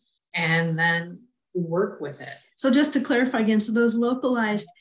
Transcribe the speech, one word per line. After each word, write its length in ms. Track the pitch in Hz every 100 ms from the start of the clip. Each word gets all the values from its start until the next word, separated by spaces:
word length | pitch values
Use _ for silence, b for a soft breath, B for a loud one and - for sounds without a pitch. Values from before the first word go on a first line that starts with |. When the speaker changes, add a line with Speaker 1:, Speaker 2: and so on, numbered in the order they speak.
| _ _ _
Speaker 1:
and 460 | 175 165 165 165 160
then 400 | 170 170 175 175 _ _ _
work 460 | 180 165 170 208 -
with 200 | 143 139
it. 160 | 131 - _ -
Speaker 2:
So 140 | 269
just 220 | 277 294
to 60 | 262
clarify 400 | - 240 262 226
again, 200 | 214 214
so 120 | 208
those 220 | 226 233
localized 760 | 226 240 254 254 240 214 208 - -